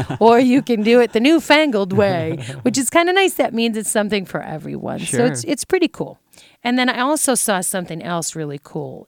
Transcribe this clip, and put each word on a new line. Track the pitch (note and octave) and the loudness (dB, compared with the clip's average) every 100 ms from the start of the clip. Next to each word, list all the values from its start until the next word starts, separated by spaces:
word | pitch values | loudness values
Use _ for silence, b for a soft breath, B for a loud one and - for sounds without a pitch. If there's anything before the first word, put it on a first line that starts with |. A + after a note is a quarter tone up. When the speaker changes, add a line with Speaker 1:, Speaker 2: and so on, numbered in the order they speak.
Speaker 1:
<laughs> | B2+ C3 | -6 2
Speaker 2:
or | A3 A#3 | 6 6
you | C4 C4 | 6 2
can | - A3+ | 2 0
do | G#3+ A#3+ | 4 4
it | A#3 | 4
the | A3 | 2
newfangled | B3+ D#4+ - D4+ D#4 G#3+ G3 | 4 2 4 4 4 0 0
way, | G3 G3+ F3+ D#3+ D#3+ A#2 | 2 2 0 -4 -6 -8
Speaker 1:
<laughs> | - | -6
Speaker 2:
which | B3+ A3+ | -2 -2
is | A#3+ | 0
kinda | E4 E4+ | 2 2
nice. | F#4 F#4+ | 2 2
That | - B3+ | 0 -2
means | A3+ A#3 A3 | 0 -2 -2
it's | G#3 | -2
something | A3 G#3 G#3 | -2 0 -2
for | F3+ D#3+ | -4 -8
everyone. | - D#3 D3+ C#3+ - - | -8 -10 -10 -8 -6 -8
So | - - B3 | -4 0 0
it's, | B2 | 0
Speaker 1:
Sure. | - | -4
Speaker 2:
it's | D4 | -6
pretty | - F#4 E4+ | -2 0 0
cool. | - D3 - _ b b b | -2 -10 -12 _ b b b
And | A#3+ B3 | -2 0
then | B3 | 0
I | A#3 | 0
also | B3+ D#4 - | 0 0 0
saw | A#3+ - F#3+ | 0 0 -2
something | F#3 F#3+ F3 E3 | -2 -6 -6 -8
else | C#3 F3 D#3+ D#3+ | -6 -6 -6 -6
really | D3 C#3+ | -8 -10
cool. | - D#3+ C#3 - | -12 -10 -10 -12